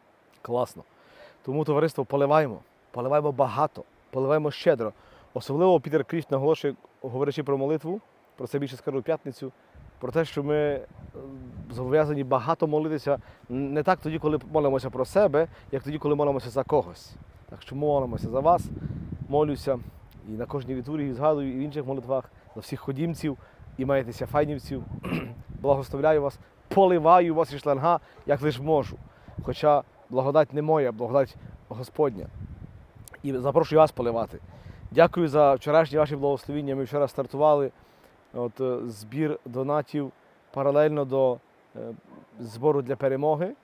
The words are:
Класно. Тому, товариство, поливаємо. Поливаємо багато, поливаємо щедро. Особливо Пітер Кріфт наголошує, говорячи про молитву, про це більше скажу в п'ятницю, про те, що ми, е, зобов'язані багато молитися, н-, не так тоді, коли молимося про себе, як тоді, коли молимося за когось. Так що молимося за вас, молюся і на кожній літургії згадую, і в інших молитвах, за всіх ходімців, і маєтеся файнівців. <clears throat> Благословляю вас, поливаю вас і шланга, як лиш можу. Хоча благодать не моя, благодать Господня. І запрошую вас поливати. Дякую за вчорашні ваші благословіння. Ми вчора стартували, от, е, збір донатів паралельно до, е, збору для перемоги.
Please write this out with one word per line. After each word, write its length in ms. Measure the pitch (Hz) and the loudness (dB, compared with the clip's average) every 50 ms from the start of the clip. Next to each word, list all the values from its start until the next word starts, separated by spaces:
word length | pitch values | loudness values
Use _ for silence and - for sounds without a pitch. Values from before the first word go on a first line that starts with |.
| _ _ _ _ _ _ _ _ - | _ _ _ _ _ _ _ _ -8
Класно. 380 | - 120 123 120 - - 85 - _ _ _ _ _ - - - - - _ - | -4 -2 -2 -2 -4 -6 -14 -20 _ _ _ _ _ -20 -20 -20 -20 -20 _ -8
Тому, 200 | - 131 156 151 | -4 -4 -2 0
товариство, 400 | 156 147 143 156 160 - - 131 | 0 2 2 2 0 0 -4 -4
поливаємо. 540 | - 139 139 143 139 147 156 151 131 104 76 - _ _ _ _ _ | -2 0 2 4 4 4 4 2 0 -4 -10 -16 _ _ _ _ _
Поливаємо 420 | - 120 123 131 143 151 147 147 | -8 -6 -2 0 2 2 2 2
багато, 520 | 135 123 139 123 104 127 156 143 - - - _ _ _ _ _ | 0 0 0 0 0 0 -2 -2 -2 -8 -18 _ _ _ _ _
поливаємо 400 | - 131 131 135 151 156 151 147 | -4 -2 0 2 2 2 0 -2
щедро. 420 | - - - 175 151 117 113 107 - _ _ - - - - _ - | -4 0 2 4 4 4 2 -6 -8 _ _ -20 -20 -20 -16 _ -10
Особливо 460 | 120 - - 139 151 180 185 180 156 | -8 -6 -4 0 4 4 6 6 4
Пітер 240 | - 151 147 156 135 | 2 2 0 0 0
Кріфт 260 | - - 170 147 - | 0 -4 -6 -4 -2
наголошує, 440 | 139 135 135 151 160 - - 143 127 - - - _ _ | -2 0 2 2 0 2 0 -4 -4 -6 -12 -20 _ _
говорячи 400 | - 131 117 131 143 143 139 160 | -12 -8 -4 -4 -2 -2 -2 -4
про 160 | 143 139 143 135 | -2 -2 -2 0
молитву, 420 | 135 143 160 151 - 160 185 220 - _ _ _ _ _ _ | 0 -2 -2 -4 -4 -6 -10 -10 -12 _ _ _ _ _ _
про 100 | - 131 | -12 -10
це 120 | 117 - 139 | -6 -6 -6
більше 180 | 143 131 135 | -6 -6 -10
скажу 220 | 113 - 151 135 135 | -10 -8 -6 -6 -4
в 40 | |
п'ятницю, 500 | 117 - 160 151 - 139 123 - - 131 - _ _ _ - - - - - - | -2 -4 -4 -4 -6 -10 -12 -12 -12 -14 -14 _ _ _ -20 -20 -20 -20 -16 -12
про 140 | - 127 | -8 -4
те, 120 | - 165 160 | -2 -2 -2
що 180 | - - 147 | -2 -4 -4
ми, 120 | 143 147 151 | -2 0 0
е, 300 | 151 147 147 143 131 - - - - - - - - 135 135 135 131 131 123 120 - - - | 0 0 0 -2 -4 -6 -12 -18 -20 -20 -18 -16 -16 -16 -16 -16 -16 -16 -16 -16 -16 -14 -12
зобов'язані 540 | 117 117 127 127 139 156 151 147 151 139 135 | -10 -8 -2 2 4 4 4 2 0 -2 0
багато 420 | 123 135 127 113 147 165 - 170 | 2 2 2 2 2 0 0 0
молитися, 520 | 156 151 151 156 160 156 143 - 143 143 117 - - - - _ - | 0 0 0 0 -2 -4 -2 -2 -2 -2 -2 -4 -12 -20 -20 _ -8
н-, 220 | 123 131 143 139 | -6 -6 -4 -2
не 100 | 143 151 | -2 -2
так 160 | 147 - 185 - | 2 0 0 0
тоді, 200 | - 151 156 160 | -2 -6 -4 -2
коли 200 | - 151 151 143 - 107 | 0 0 0 -2 -2 -2
молимося 380 | 151 160 147 139 135 131 120 131 | 0 2 2 2 2 0 -2 -4
про 140 | 113 127 127 | -4 -4 -4
себе, 440 | - - 190 214 180 135 151 165 - - - - - | 0 2 4 4 4 4 2 0 0 -4 -14 -12 -8
як 100 | - 135 | -8 -8
тоді, 160 | - 139 151 151 | -6 -6 -8 -4
коли 160 | - 147 147 | -2 0 0
молимося 360 | 143 147 143 139 131 - 123 | 2 2 0 0 -2 -4 -6
за 140 | 110 135 127 | -4 -4 -2
когось. 500 | - - 127 101 87 - - - - - - - - - - - - | 0 2 0 0 0 -6 -18 -20 -20 -20 -20 -20 -20 -20 -20 -20 -20
Так 120 | - 110 | -20 -18
що 140 | - - 131 | -14 -12 -6
молимося 520 | 139 147 151 147 139 131 123 117 110 - 117 | -4 0 0 2 0 0 -2 -4 -6 -6 -4
за 120 | 113 131 | -4 0
вас, 240 | 139 165 175 165 - - - - - - - - - - - - - - | 4 4 4 2 2 -4 -10 -10 -10 -10 -10 -10 -12 -12 -12 -12 -6 -2
молюся 500 | 139 147 156 151 139 123 - 143 131 123 - - - - - - - - - 101 | 0 2 2 2 -2 -4 -4 -4 -4 -4 -6 -12 -18 -20 -20 -20 -20 -20 -14 -12
і 40 | |
на 140 | 110 107 120 | -10 -10 -8
кожній 280 | - - 139 127 123 135 | -8 -8 -8 -8 -8 -8
літургії 380 | 127 120 135 151 156 143 139 | -8 -8 -8 -6 -6 -6 -6
згадую, 400 | 127 117 143 156 156 143 139 135 | -4 0 0 0 2 0 -2 -4
і 60 | 127 131 | -4 -6
в 20 | |
інших 260 | 143 151 139 151 131 | -6 -6 -6 -8 -6
молитвах, 440 | 131 139 135 120 123 135 131 - - - - - - - | -6 -6 -6 -4 -4 -4 -4 -4 -8 -16 -20 -20 -18 -16
за 60 | - | -14
всіх 200 | - - 143 127 | -12 -10 -10 -10
ходімців, 580 | - - 135 127 165 170 160 - - 156 131 - - - - - - - - - | -8 -6 -6 -4 -4 -4 -4 -4 -4 -6 -6 -6 -12 -20 -20 -20 -20 -14 -8 -4
і 60 | 127 | 0
маєтеся 420 | 139 139 135 123 117 113 - 127 | 2 2 0 0 -2 -6 -8 -6
файнівців. 580 | 117 - 147 151 147 147 131 - - 135 131 113 - - - - - 165 165 | -2 0 0 0 0 -2 -6 -8 -8 -8 -8 -8 -10 -12 -10 -8 -6 -6 -6
<clears throat> 400 | 127 117 117 - - - - - | -6 -8 -12 -16 -16 -16 -10 -2
Благословляю 640 | - 139 139 135 135 - - 139 143 156 156 151 | 2 2 2 2 0 -6 -4 0 2 4 4 4
вас, 160 | 139 139 - - - - _ _ _ - | 2 -2 -4 -8 -18 -20 _ _ _ 0
поливаю 680 | - 196 196 185 180 170 151 160 175 180 180 170 156 | 4 6 6 6 6 6 6 8 8 8 8 4 2
вас 180 | 160 160 - | 0 0 -2
і 60 | 143 139 | -2 -4
шланга, 420 | - 147 139 131 139 170 170 151 - - - - - | -2 0 0 2 2 2 2 0 -2 -8 -20 -6 -2
як 160 | 139 143 120 | 0 0 0
лиш 180 | 135 151 147 123 | 0 -2 -2 -2
можу. 360 | 139 156 160 143 120 95 80 - - - - - - - - - | 0 2 2 2 0 -2 -8 -14 -18 -20 -20 -20 -20 -18 -14 -10
Хоча 400 | - 127 127 - - 151 147 143 - _ _ _ - - | -8 -6 -4 2 4 4 4 4 2 _ _ _ -12 -4
благодать 420 | 123 127 131 139 143 156 151 - | -2 0 2 4 4 4 4 2
не 100 | 135 147 | 0 -2
моя, 300 | 151 156 156 156 139 123 | 0 2 2 2 2 0
благодать 420 | 113 110 123 113 123 139 135 - - - - - - - - - | -2 -4 -4 0 2 2 2 0 -4 -16 -20 -20 -20 -18 -16 -14
Господня. 580 | 110 117 127 - - - 151 139 110 90 76 - - - - - - - - - - - - - - - - - - - | -12 -12 -12 -6 -2 0 0 0 0 -4 -10 -14 -14 -14 -14 -14 -14 -16 -18 -18 -20 -20 -20 -20 -20 -20 -20 -20 -16 -10
І 100 | - 143 | -8 -6
запрошую 460 | 135 127 123 143 135 165 160 - 151 156 | -4 -2 0 2 2 2 2 4 6 6
вас 140 | 156 151 | 6 6
поливати. 460 | - - 120 117 113 117 110 - - - - - - - - - - - - - | 4 0 -4 -2 -2 -2 -4 -6 -10 -16 -18 -20 -20 -20 -20 -20 -18 -18 -16 0
Дякую 380 | - 143 165 160 - 180 170 151 | 4 6 6 6 6 2 0 2
за 260 | 135 151 147 139 135 | 4 6 6 6 4
вчорашні 440 | 123 - 147 147 160 160 139 139 156 | 2 2 2 4 4 4 4 2 0
ваші 180 | 151 139 151 | 0 0 0
благословіння. 600 | 139 139 143 143 127 - - 143 151 147 139 135 | -2 -2 -2 -2 -2 -4 -6 -6 -4 -4 -4 -4
Ми 80 | 135 135 | -4 -4
вчора 240 | 113 143 147 143 127 | -2 -2 0 -2 -2
стартували, 640 | - - 139 - - 139 151 151 147 147 139 123 - _ - _ _ _ _ - _ _ _ _ - | -2 -4 -6 -4 0 2 4 4 6 4 2 -2 -6 _ -20 _ _ _ _ -20 _ _ _ _ -8
от, 260 | 123 120 120 - - | -6 -6 -6 -4 -4
е, 180 | 131 127 123 120 113 | -2 -2 -2 -4 -6
збір 520 | 120 113 101 110 107 120 147 156 151 147 - - | -8 -10 -12 -14 -8 -4 -2 -2 -2 -2 -4 -8
донатів 680 | 131 120 127 131 139 147 151 139 - - 151 143 131 - _ _ _ _ _ _ _ | -8 -6 -4 -2 0 0 -2 -2 -2 -4 -4 -4 -6 -10 _ _ _ _ _ _ _
паралельно 520 | - 135 135 143 139 147 151 156 151 147 139 | -4 -2 2 4 4 6 4 4 4 0 -2
до, 340 | 131 131 135 135 127 123 123 _ _ _ _ _ _ - | 0 2 2 2 2 2 -2 _ _ _ _ _ _ -16
е, 40 | 117 113 117 117 - - - - - - _ - 110 | -14 -12 -12 -12 -14 -18 -20 -20 -20 -20 _ -18 -16
збору 420 | 120 113 107 113 127 151 143 143 | -14 -14 -6 0 2 2 2 2
для 140 | 127 120 135 | 0 -4 -4
перемоги. 580 | - 139 135 135 135 147 156 156 147 175 196 285 - | 0 0 0 0 0 0 0 0 0 -2 -6 -8 -10